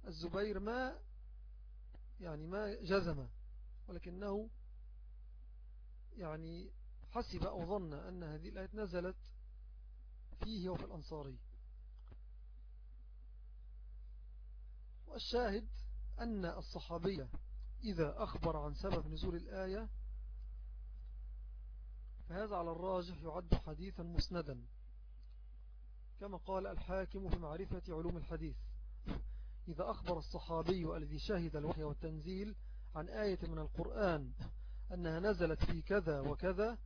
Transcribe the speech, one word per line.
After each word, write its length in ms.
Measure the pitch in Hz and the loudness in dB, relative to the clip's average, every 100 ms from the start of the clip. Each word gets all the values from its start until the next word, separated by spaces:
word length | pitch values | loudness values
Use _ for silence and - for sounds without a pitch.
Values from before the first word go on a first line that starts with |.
| - | -4
الزبير 520 | 156 165 180 214 190 | -2 0 4 4 4
ما، 400 | 202 240 254 - - - - - - - - - - - - - | 4 4 2 0 -8 -10 -10 -10 -10 -10 -12 -12 -10 -10 -10 -6
يعني 280 | 180 151 156 | -4 -2 -2
ما 280 | 190 214 202 | 0 0 0
جزم، 520 | 165 196 180 147 123 - - - - - - | 4 6 6 2 0 -6 -8 -8 -8 -10 -6
ولكنه 600 | 175 180 180 202 202 226 - - - - - - - - - - - - - - - - - | -6 -6 -2 0 0 0 -6 -10 -10 -10 -10 -10 -10 -10 -10 -10 -10 -10 -10 -10 -10 -10 -4
يعني 540 | 170 156 160 170 202 - - - - | -4 -2 -4 -6 -8 -10 -10 -10 -2
حسب 320 | 233 240 180 | -2 0 2
أو 220 | 185 196 165 | 2 2 2
ظن 280 | 202 170 | 2 2
أن 300 | 147 185 180 | -2 -4 -4
هذه 260 | 165 156 160 | -4 -4 -4
الآية 200 | 196 190 | -4 -4
نزلت 440 | 208 208 175 180 190 - - - - - - - - - - - - | -2 2 2 2 -2 -8 -10 -10 -10 -10 -10 -10 -10 -10 -10 -8 -2
فيه 260 | 208 220 180 | 0 2 2
وفي 160 | 175 131 | 0 -2
الأنصاري. 520 | 180 143 156 139 127 - - - - - - - - - - - - - - - - - - - - - - - - - - - - - - - - - - - - - | -6 -4 -4 -4 -6 -8 -10 -10 -10 -12 -12 -12 -12 -10 -12 -12 -12 -12 -12 -12 -12 -12 -12 -12 -12 -12 -10 -10 -10 -10 -8 -8 -8 -10 -10 -10 -10 -10 -10 -10 -12 -8
والشاهد 600 | 233 - 240 233 202 220 - - - - - | -6 2 4 6 2 0 -4 -4 -4 -4 -2
أن 260 | 233 214 175 | 0 2 2
الصحابية 840 | 185 165 170 - 170 175 185 131 - - - - - | 0 -4 -6 -2 2 4 4 0 -2 -4 -6 -4 -2
إذا 400 | 226 170 147 - | 0 4 4 4
أخبر 340 | 214 - 160 160 | 0 4 4 4
عن 160 | 147 | 0
سبب 340 | 147 196 175 151 | 0 4 4 2
نزول 280 | 156 185 170 | 2 2 2
الآية، 540 | 151 190 190 196 226 - - - - - - - - - - - - - - - - - - - - - - - - | -2 -2 0 0 -2 -4 -4 -4 -4 -4 -4 -4 -6 -6 -6 -6 -6 -6 -4 -4 -4 -6 -6 -6 -6 -6 -6 -6 -4
فهذا 260 | 170 214 196 | -2 0 2
على 160 | 170 | 2
الراجح 520 | 165 180 185 175 170 | 2 2 2 2 -4
يعد 320 | 160 160 180 - | -2 -2 10 10
حديثا 480 | - 151 190 185 | 10 -4 -4 -4
مسندا، 640 | 170 170 - 175 147 127 117 - - - - - - - - - - - - - - - | 0 2 4 2 0 -4 -6 -10 -12 -12 -12 -12 -12 -12 -12 -12 -12 -12 -12 -12 -10 -8
كما 180 | 202 180 | -4 -4
قال 300 | - 190 196 | 0 2 2
الحاكم 640 | 185 - 190 185 196 185 | 0 2 2 2 0 2
في 80 | 175 | 2
معرفة 440 | 160 160 190 180 170 | 2 -2 0 -2 0
علوم 280 | 160 170 170 | 0 2 0
الحديث: 380 | 147 165 160 - - - - - - - - - - - - | 0 -2 -2 -2 -4 -6 -6 -6 -2 0 0 -2 -4 -6 -4
"إذا 240 | 156 190 | 0 0
أخبر 260 | 214 175 165 | 2 2 2
الصحابي 800 | - 165 - 165 165 185 160 165 | 0 -4 0 2 6 4 4 0
الذي 220 | 151 151 | 0 -2
شهد 360 | - 196 170 151 | 2 4 4 2
الوحي 280 | 151 156 | 2 2
والتنزيل 720 | 151 147 165 156 156 190 208 208 - - - 156 | 0 0 -2 -2 -2 -2 -2 -4 -6 -6 -4 -4
عن 140 | 160 | -2
آية 300 | 220 208 185 165 | 2 4 4 2
من 100 | 160 | 0
القرآن 760 | 151 - 175 - 196 156 131 - - - - - - | 0 0 0 6 6 6 2 -2 -4 -4 -4 -4 -2
أنها 260 | 180 170 160 | 0 2 6
نزلت 440 | 202 185 170 156 - | 6 8 6 8 8
في 160 | 165 | 6
كذا 380 | - 202 160 147 | 6 6 6 4
وكذا 580 | - 147 175 185 220 233 | 4 4 4 6 4 2